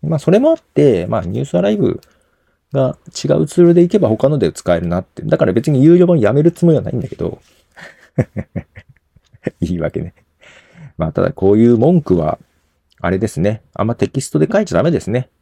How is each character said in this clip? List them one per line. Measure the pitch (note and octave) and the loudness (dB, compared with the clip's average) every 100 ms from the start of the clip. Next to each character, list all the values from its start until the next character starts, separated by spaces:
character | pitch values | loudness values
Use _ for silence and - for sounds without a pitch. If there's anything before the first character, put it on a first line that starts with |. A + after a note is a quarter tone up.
ま | D3+ D#3+ | -4 -4
あ、 | |
そ | - | 2
れ | G3 | 2
も | C#4+ | 2
あ | |
っ | D#4+ | 0
て、 | _ - C#3+ G2+ F2+ | _ 2 2 2 0
ま | A2 | -4
あ、 | |
ニ | F2 G#2 | -4 -6
ュ | |
ー | C#3 | -4
ス | F3 | -2
ア | |
ラ | G3 | -2
イ | G#3+ | 0
ブ | C3+ - _ _ _ _ _ _ _ | -2 -4 _ _ _ _ _ _ _
が | C#3 C3 - - | -4 -4 -4 -16
違 | - D3 | -10 -2
う | D3 D#3 | 0 0
ツ | - | 2
ー | F3 | 4
ル | |
で | E3+ | 6
い | F3 | 4
け | G#3 | 2
ば | B2 | 0
他 | A2 C3+ | 0 0
の | D3+ | 0
で | E2+ | -2
使 | - - F2 | -4 -2 -2
え | |
る | F2 | 0
な | F2 | -4
っ | |
て。 | F#2 - | -6 -12
だ | G2+ - | -4 0
か | - | 0
ら | |
別 | F#2 C3 | 0 0
に | C#3+ | 2
有 | D3 F3 | 4 6
料 | F3 | 4
版 | E3+ | 2
や | G#2 | 2
め | C3 | 2
る | D#3+ | 0
つ | - E3+ | 2 2
も | |
り | D3 | 2
は | |
な | - | -2
い | A#2+ | -6
ん | |
だ | - | -8
け | - | -8
ど。 | F2 - _ _ _ _ - _ _ - | -8 -8 _ _ _ _ -20 _ _ -6
<laughs> | - - - - - - _ _ _ _ _ _ - _ | -4 -6 -12 -14 -14 -20 _ _ _ _ _ _ -12 _
言 | E2+ | -6
い | F2+ | -4
訳 | D2+ - | -6 -6
ね。 | E2+ _ _ _ _ - _ - D3 - | -12 _ _ _ _ -20 _ -20 -20 -8
ま | D#2+ | -6
あ、 | |
た | - | -2
だ | F#2 | -2
こ | - F#2+ | 0 2
う | G#2 | 4
い | A#2 | 4
う | A#2+ | 4
文 | B2+ F3+ | 4 2
句 | D3 F2+ | 0 -2
は、 | D#2 - _ _ _ _ _ _ | 0 -6 _ _ _ _ _ _
あ | F2 | -4
れ | F#2+ | -2
で | G#2+ | -4
す | - | -4
ね。 | F#2 A2 _ | -4 -4 _
あ | - | -6
ん | A2 | -4
ま | B2 | -2
テ | - | -4
キ | - | -4
ス | - | -4
ト | D3+ | -2
で | D#3 | 0
書 | F#3+ | 0
い | G#3+ | -2
ち | |
ゃ | E2+ | -2
ダ | |
メ | C#3 | 0
で | E3+ | -2
す | - | -4
ね。 | A#2 C3 _ | -6 -6 _